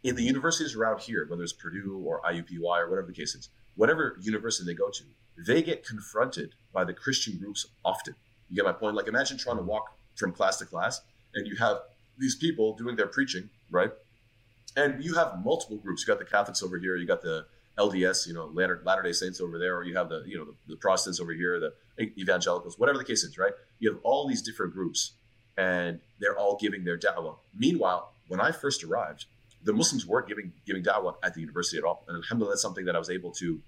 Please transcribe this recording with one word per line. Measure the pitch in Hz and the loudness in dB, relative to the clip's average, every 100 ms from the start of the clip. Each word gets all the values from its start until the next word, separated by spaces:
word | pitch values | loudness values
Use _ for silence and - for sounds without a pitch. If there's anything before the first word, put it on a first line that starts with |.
In | 131 - | 0 2
the | |
universities | 131 135 160 165 147 | 2 4 2 0 -2
around | 113 113 107 | 0 0 0
here, | 120 104 76 | -2 -4 -4
whether | 85 | -6
it's | 85 | -6
Purdue | - 85 92 98 95 80 | -8 -10 -8 -6 -6 -4
or | 80 | -2
I | 87 | -2
U | 85 | -4
P | 82 87 | -6 -4
Y | 85 87 | 2 2
or | 85 | 2
whatever | 95 87 | 0 -2
the | |
case | 87 - | -8 -8
is, | - - _ - | -8 -16 _ -16
whatever | - 117 160 139 - | 4 6 6 0 -2
university | 98 107 113 - | -2 0 0 -4
they | 87 | -4
go | 85 98 | -2 -2
to, | - - _ _ - | -2 -14 _ _ -8
they | 165 151 | 4 4
get | 165 151 | 4 -4
confronted | - 110 - 107 131 - 73 _ _ | -6 -12 -4 0 0 0 -10 _ _
by | 92 | -2
the | 90 | -2
Christian | 90 131 135 - 87 | -2 -2 -2 -2 -6
groups | 101 101 - _ | -8 -8 -10 _
often. | 90 - - - _ _ - | -4 -2 -8 -14 _ _ -6
You | 90 | 0
get | |
my | 98 | 2
point? | - 107 104 | 2 0 0
Like, | 107 | 0
imagine | 120 135 139 | 0 0 -2
trying | 123 113 | -4 -2
to | |
walk | 92 107 - - _ | 0 -2 -4 -14 _
from | - 95 | -4 -4
class | 87 98 95 | 2 2 2
to | 92 | -6
class, | 85 104 - - _ _ | -2 -2 -2 -12 _ _
and | 104 101 | -8 -6
you | 95 | 2
have | 113 - - _ _ - | 2 2 -4 _ _ -2
these | 131 | -2
people | 127 165 113 110 107 | 2 0 4 2 2
doing | 120 117 | -4 0
their | 101 | 0
preaching, | - 135 90 104 _ _ | 2 0 -2 -8 _ _
right? | 87 170 - _ _ _ _ _ _ - - | 2 2 0 _ _ _ _ _ _ -6 2
And | 143 131 | 2 2
you | 160 | 0
have | 170 165 90 | 2 2 2
multiple | 110 165 - 107 | 0 0 0 -10
groups. | 98 90 | -6 -4
You | - | 0
got | 101 | 0
the | |
Catholics | 92 101 101 98 | 2 2 2 -2
over | 92 90 | -4 -4
here, | 92 90 | -2 -2
you | 90 | 0
got | 87 | 0
the | 87 80 - - _ - | 0 -4 -6 -20 _ 2
L | 101 | 2
D | 92 | 4
S, | 90 92 85 | 2 2 -2
you | |
know, | 82 78 | -8 -6
Latter, | 82 92 87 | 0 2 2
Latter-day | 87 95 92 | 0 2 2
Saints | 85 92 92 | 0 -2 -4
over | 90 82 | -6 -2
there, | 90 90 | -2 -2
or | |
you | 87 90 | -2 -2
have | 85 | -2
the, | 80 80 | -4 -8
you | 90 | -10
know, | 76 | -12
the, | - - | -16 -16
the | 80 | -2
Protestants | 98 95 95 90 | 2 2 2 -4
over | 85 | -6
here, | 82 90 87 | -2 0 0
the | 78 - _ - | -2 -6 _ -6
e-, | 110 - | -6 -2
evangelicals, | 92 90 90 87 87 87 | 2 2 4 0 -4 2
whatever | 123 139 | 4 4
the | |
case | 127 104 | 0 -2
is, | 87 87 | -2 0
right? | 98 - _ _ | 0 0 _ _
You | 110 | 0
have | 90 | 2
all | - 139 143 | 2 2 2
these | 117 | -2
different | 113 107 92 | -4 -4 -4
groups, | 90 87 - - _ _ _ _ - | -2 -4 -2 -6 _ _ _ _ 0
and | 92 90 87 85 _ _ | 2 2 0 -4 _ _
they're | 101 98 | -2 2
all | 101 101 | 2 2
giving | 104 98 | 0 0
their | 87 85 | -4 0
da'wah. | 101 87 80 80 _ | 0 0 -6 -10 _
Meanwhile, | 98 131 170 95 87 - _ _ | 2 2 4 2 2 -4 _ _
when | 92 | 0
I | 127 | 0
first | 165 143 135 | 2 -2 -2
arrived, | 165 104 85 76 - _ _ _ | -2 -2 -2 -8 -18 _ _ _
the | - | 0
Muslims | 107 165 - 87 | 2 2 0 0
weren't | 117 123 | 0 0
giving, | 104 92 - - | -8 -10 -14 -6
giving | 95 | 0
da'wah | 90 104 92 - | 2 2 0 -2
at | 92 | -4
the | 85 | -4
university | 80 78 87 80 | -6 -2 -2 0
at | |
all. | 80 85 - | 0 -2 -6
And | 85 | -10
alhamdulillah, | 85 117 104 | -2 0 0
that's | 101 | 0
something | 101 92 90 | -2 -2 0
that | 85 | 0
I | |
was | 82 | -2
able | 90 90 | -6 -6
to | - 87 78 | -6 -4 -4